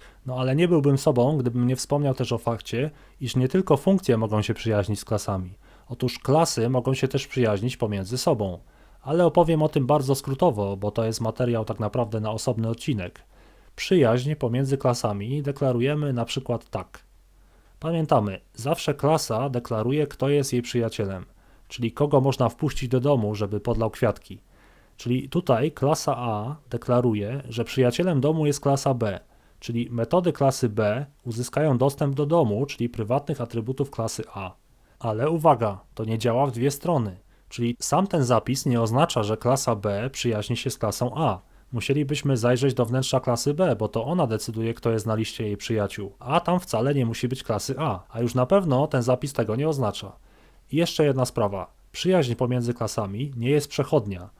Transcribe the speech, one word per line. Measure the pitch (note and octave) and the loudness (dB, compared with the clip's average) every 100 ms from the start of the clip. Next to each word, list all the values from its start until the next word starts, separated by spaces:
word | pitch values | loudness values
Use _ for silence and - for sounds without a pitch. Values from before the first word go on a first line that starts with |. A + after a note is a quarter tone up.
| - - B2+ | -20 -16 -8
no | B2+ | -4
ale | B2+ C#3 | 0 2
nie | F3 | 4
byłbym | E3+ C#3 C3+ | 4 4 4
sobą, | - B2 B2 D3+ | 2 4 4 2
gdybym | A#2+ B2 B2 | 0 0 0
nie | B2+ | 0
wspomniał | - D3 C#3+ | 0 0 0
też | C3 B2 | 0 -2
o | A#2 | -2
fakcie, | - A2+ - A2+ D3+ - - - | -2 -4 -4 -4 -4 -6 -20 -10
iż | A#2+ C3 | -2 0
nie | C3 | 2
tylko | F#3 F#3 C#3 | 2 4 2
funkcje | - F#3+ - A2+ | 4 2 4 2
mogą | A2 G#2+ | 2 0
się | G#2 | 0
przyjaźnić | A2 A2+ G#2+ G2 G2+ | -2 0 0 0 -4
z | |
klasami. | - G#2+ - F#2+ F#2 F#2+ - - - | -2 -4 -2 -6 -6 -14 -20 -20 -14
Otóż | A#2+ B2+ - | -4 -4 -4
klasy | - D3 E3 - A#2 | 2 4 4 2 0
mogą | C3 A#2 | 2 0
się | C3 C3+ | 0 0
też | C#3 - | -2 -4
przyjaźnić | B2+ A#2 G2+ A#2+ - | 0 2 2 -2 -2
pomiędzy | A2 G2+ F#2+ B2+ | -2 -2 -4 -2
sobą. | - B2 G2+ E2+ - _ - - | 0 0 -2 -6 -14 _ -20 -18
Ale | C3 E3 E3+ | -4 2 4
opowiem | E3+ E3 D#3 | 4 4 4
o | D3+ | 2
tym | D3+ B2+ | 2 4
bardzo | D3 C3+ | 2 2
skrótowo, | C3+ - C3+ F3+ G#2+ G2+ G2 | -2 -2 2 2 2 -4 -2
bo | G#2 | -4
to | - | -2
jest | A2+ A2 | -2 -2
materiał | A2+ - B2 A#2 | -4 -2 0 0
tak | G#2+ A2 | -2 -4
naprawdę | G#2+ B2+ A#2 A2 | -2 -2 -2 -2
na | G#2+ | -4
osobny | A2 - A2+ A2+ | -2 -2 0 -2
odcinek. | A#2 - A2 F2+ - - - - - - - | -2 -2 -4 -4 -10 -20 -20 -20 -20 -20 -10
Przyjaźń | - F#3 B2 B2 C3 | 2 4 6 4 0
pomiędzy | D3+ A#2+ A#2+ C3+ C#3 | -2 -2 0 0 0
klasami | C3 A#2+ A2+ G2+ G#2 C#3+ | 0 0 -2 -4 -4 -4
deklarujemy | C#3+ C#3 C#3 A#2+ C3 D3+ D3 | -4 -2 0 2 0 0 -2
na | A#2+ | -2
przykład | A#2 - - G2 - | -4 -6 -4 -6 -6
tak. | - - - _ _ _ _ _ _ _ - | -10 -10 -18 _ _ _ _ _ _ _ -10
Pamiętamy, | D#3+ E3+ D#3 C3+ G#2 F#2+ _ | -4 -2 2 2 2 -4 _
zawsze | - A#2+ D#3+ - | -10 -4 -2 -2
klasa | C#3+ C#3 D#3 - A2+ B2 | 0 2 2 2 -2 -2
deklaruje, | B2 A#2+ A2 A2 D3 D3 | -4 -2 -2 0 0 -2
kto | - C3+ | -2 0
jest | C#3+ C#3 | 2 2
jej | B2 | -2
przyjacielem, | A#2+ B2 A2+ - G2 F#2+ - _ _ _ - | 0 0 -2 -2 -4 -6 -12 _ _ _ -18
czyli | - A#2 | -4 -4
kogo | - D3 C#3+ | 0 4 4
można | C3+ - B2 | 4 2 0
wpuścić | - D3+ - B2+ | 0 -2 -2 0
do | B2+ | 0
domu, | C3+ C#3 G#2 | 2 2 2
żeby | G#2 G2+ G#2 | -2 -2 -2
podlał | A#2+ A2+ A2+ | -2 0 -2
kwiatki. | - A#2 - - G2 _ _ - _ _ - | 0 0 0 -8 -20 _ _ -20 _ _ -12
Czyli | A#2+ B2+ C#3 | -2 -2 0
tutaj | F3 - A#2 D3+ | -4 2 2 2
klasa | - C3+ D#3 - A#2+ | 0 0 0 0 -2
A | A#2+ G#2+ A2+ D3+ - | -2 -4 -4 -10 -8
deklaruje, | A#2 - B2 B2 G#2+ G2+ C#3 B2 | -8 0 2 2 0 -2 -6 -8
że | A#2 | -6
przyjacielem | A2+ - B2 A#2+ F3+ D3 | -4 2 2 2 0 2
domu | C#3+ D#3+ D3+ | 2 2 0
jest | C#3+ | 0
klasa | D3 C#3 C#3+ | 0 2 2
B, | B2 A2 F#2 - _ _ _ | 0 -2 -4 -10 _ _ _
czyli | - A#2 A#2 | -6 -4 -4
metody | A#2 A#2 F3 F3 | -4 0 2 0
klasy | - C3+ C3 A#2+ | 2 0 2 -2
B | G#2 G#2 A2+ C#3+ _ | 0 0 0 -6 _
uzyskają | A#2+ A2+ B2 - D#3 B2 | -10 -6 -4 0 2 4
dostęp | C3+ C#3 D3 | 2 0 -2
do | C3+ C#3+ | -2 2
domu, | E3+ B2 G#2 C#3 | 2 2 0 -4
czyli | - A#2+ | -4 -6
prywatnych | - G#2 C3 C#3 D3 | -4 -2 -2 -2 -6
atrybutów | A#2 A#2+ A2+ C3 C#3 | -4 -6 -6 -4 -4
klasy | - A2+ - - | -4 -6 -6 -10
A. | - F#2 - _ _ _ _ | -10 -12 -14 _ _ _ _
Ale | A#2 G#2+ C#3+ | -4 0 0
uwaga, | E3 D#3+ B2+ A2 G2 - | 2 4 4 2 -2 -12
to | - | -8
nie | A2 A2+ | -2 0
działa | A#2+ A#2 C#3 | 2 2 2
w | |
dwie | A#2 C3+ | 2 0
strony. | C#3 E3+ D#3+ G#2+ F#2 _ _ _ | 0 0 0 0 -6 _ _ _
Czyli | - A#2 A#2+ | -4 -2 -2
sam | - D3 G3 | 0 0 2
ten | E3 | 2
zapis | B2 A#2 - C3 C#3+ | 4 2 2 -2 0
nie | A#2+ | 2
oznacza, | A2+ A#2+ E3 - | 2 2 2 0
że | G#2 G#2+ | -2 0
klasa | A#2+ C3+ - G#2+ | 0 0 0 -2
B | G#2 G2+ B2+ | -2 -2 -4
przyjaźni | - A#2+ G#2+ G#2 A#2 | -4 -2 -2 -2 -4
się | A#2+ | -4
z | - | -4
klasą | A2 - - | -4 -2 -4
A. | A2 D3+ F#2 - - - | 0 -2 -2 -8 -20 -8
Musielibyśmy | A#2 G#2+ C#3 C#3 D3 C#3 B2+ | -6 0 0 0 -2 0 2
zajrzeć | A#2+ B2+ C#3 | 4 4 2
do | A#2+ A2+ | 2 0
wnętrza | C3 C3 C3 | 0 0 0
klasy | - - C#3+ | 0 0 0
B, | D3 F3+ A2 | 2 2 2
bo | G#2+ | 0
to | A2+ | -2
ona | A#2+ F3 C3 | -2 0 0
decyduje, | A2 - A2 A2+ | -2 -4 -4 -4
kto | A#2 A#2+ | -2 0
jest | A2+ G#2+ | 0 0
na | |
liście | A2 A2 - | -2 -2 -4
jej | A2 G2+ | -6 -4
przyjaciół, | - A2 G2+ - G2 - | -2 -2 -2 -4 -12 -12
a | B2 C#3+ | -2 0
tam | - F3+ | 2 -2
wcale | - A2 C3 | 0 -2 0
nie | C#3+ A#2 | 2 0
musi | A2+ B2 | 0 -4
być | B2+ | -4
klasy | - G#2 - C3+ | -4 -4 -4 -4
A, | D#3 F#2+ - | -4 -4 -8
a | A2+ | -4
już | A#2 | -2
na | B2+ B2+ | 0 4
pewno | G3 F3+ B2+ D#3 | 4 4 2 2
ten | C3+ | 0
zapis | A#2+ B2 C#3 | 2 0 0
tego | C3+ G#2+ A2+ | -4 -2 0
nie | D#3 | -2
oznacza. | C#3 A2 - G2 - - _ - _ - | 0 -2 -4 -12 -18 -20 _ -20 _ -4
I | D3+ | 0
jeszcze | E3+ - | 0 2
jedna | D3+ C3+ | 2 4
sprawa. | - - G#2 G2 - _ - | 0 0 -2 -2 -10 _ -18
Przyjaźń | - F3+ F#3 C3 | -4 2 2 2
pomiędzy | A#2 B2 B2 A#2+ | 0 0 0 -2
klasami | A#2+ A2 - G2+ G2+ C#3+ B2 | -2 -2 -4 -4 -4 -6 -4
nie | A#2+ | 2
jest | D3 D3 | 2 0
przechodnia. | - C3 D3+ G2+ F#2 F2+ - | -4 0 2 0 -8 -12 -20